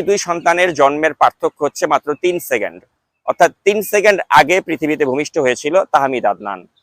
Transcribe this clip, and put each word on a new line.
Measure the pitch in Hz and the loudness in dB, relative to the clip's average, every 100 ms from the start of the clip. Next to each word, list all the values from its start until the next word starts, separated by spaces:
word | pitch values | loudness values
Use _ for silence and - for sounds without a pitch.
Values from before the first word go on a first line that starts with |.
দুই | 170 202 | 0 -2
সন্তানের | 175 170 170 175 180 | -2 -4 0 0 0
জন্মের | 147 143 147 160 | 2 2 2 -2
পার্থক্য | 143 131 - 160 - | 2 0 0 -6 -4
হচ্ছে | 147 - 160 | -6 -4 -2
মাত্র | 143 147 | -2 -2
তিন | 147 180 175 | -4 -2 -2
সেকেন্ড, | - 120 95 87 _ _ _ _ - | -4 -4 -4 -10 _ _ _ _ -6
অর্থাৎ | - 170 - | 0 0 0
তিন | 196 208 | -2 -2
সেকেন্ড | 190 208 208 185 - | 0 0 2 0 2
আগে | 147 147 185 | 4 4 2
পৃথিবীতে | - 160 151 151 | -2 -4 -2 0
ভূমিষ্ঠ | 139 135 147 165 | 0 -2 -4 -2
হয়েছিল | 127 120 147 175 | 0 0 0 0
তাহমিদ | - 147 135 127 104 | 2 0 0 -2 -2
আদনান | 95 101 92 85 _ | -4 -6 -10 -12 _